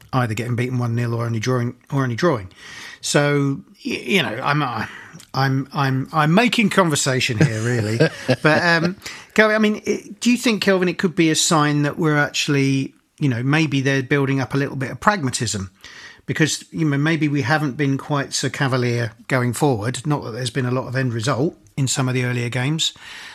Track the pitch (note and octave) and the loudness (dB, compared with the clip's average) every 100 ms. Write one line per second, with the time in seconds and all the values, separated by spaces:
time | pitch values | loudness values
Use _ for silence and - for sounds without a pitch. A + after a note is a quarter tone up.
0 | - C3 B2 G#2+ A#2+ A2+ B2 B2+ A#2+ A#2 | -4 -2 0 -2 -4 -2 -2 -2 -2 -2
1 | A#2+ A#2 A#2 A2+ A2+ B2+ A#2+ - - C#3+ | -2 -2 -4 -2 0 0 -2 -6 -6 -2
2 | B2+ A2+ F3 B2 F#2 - - - - - | -2 0 0 0 -6 -18 -20 -18 -18 -12
3 | - D#3 D3 C#3+ C#3 C#3 - - - G#3+ | 0 2 4 2 0 -2 -8 -12 -8 -6
4 | - G3 A#2 A2 C#3+ D3 C#3 A2+ G#2+ - | 0 0 0 -2 0 0 0 -4 -6 -10
5 | - - - C3 C3+ C3+ C#3 D#3+ C3+ C3 | -18 -20 -8 0 0 0 -2 -2 0 0
6 | C#3 D#3+ D3+ F#3 A#3+ - G3+ - F3 C#3+ | -2 0 4 4 4 2 2 4 2 2
7 | C#3+ C3 - A2 D3 A2 A2+ B2 G#2+ A2+ | 0 0 0 2 2 2 -2 0 0 2
8 | D#3 - - B2 D#3 D#3 F3 E3 F3 F#3+ | 0 0 -2 0 2 2 4 2 2 -4
9 | - - - - G#3+ G#3+ G#3+ G#3 - - | -12 -16 -4 2 4 4 2 0 -2 -4
10 | - - A#3 B3 B3 G#3 G3+ F#3+ F3+ E3 | -6 -2 2 2 2 2 2 2 2 0
11 | F#3+ D3+ D#3+ D#3 - E3 D3 D3 D3 - | 0 2 2 4 2 4 4 2 0 0
12 | D#3 D3 D3 - - C#3+ C3+ C3+ C3+ - | 2 2 2 0 0 2 2 0 -2 -8
13 | _ - D3 A#2 C3 D3+ D#3 C#3 C3+ C#3 | _ -2 0 0 2 2 2 0 0 0
14 | B2 C#3+ C3+ C3+ B2+ C#3 C#3 C#3 B2 C3 | 0 0 2 0 0 -2 -2 -4 -8 -2
15 | - G#3 B2+ - A2+ G#2 F#2+ _ - - | 0 0 0 -2 -4 -4 -8 _ -20 -20
16 | - - - C3+ D#3 - - E3+ D#3+ C#3 | -20 -14 -4 0 0 0 -6 -2 0 2
17 | D3+ E3 D3+ C#3+ A#2+ D#3 D3+ A#2+ C#3+ C3+ | 2 2 0 0 2 2 0 0 0 0
18 | - D3 C3+ - C3+ - C3+ B2+ B2 A#2+ | -2 -2 -2 -4 -4 -2 0 0 0 -2
19 | A2+ - - C3 B2 A2 D3+ A2+ A2 B2+ | -4 -8 -2 0 0 0 0 0 -2 -4
20 | D3 C#3+ A#2+ A#2 B2 C#3+ B2 B2+ B2 B2+ | -4 -4 -4 -8 -6 -4 -2 -2 -4 -2
21 | C3 A#2 A2 A#2+ D#3+ - - - C3+ - | -2 -2 -2 0 -2 -4 -12 -4 -2 0
22 | B2+ B2+ B2 B2 A#2+ B2 B2+ D#3 - - | 0 0 -2 -2 -2 -2 -2 0 -2 -6
23 | - - - | -18 -18 -18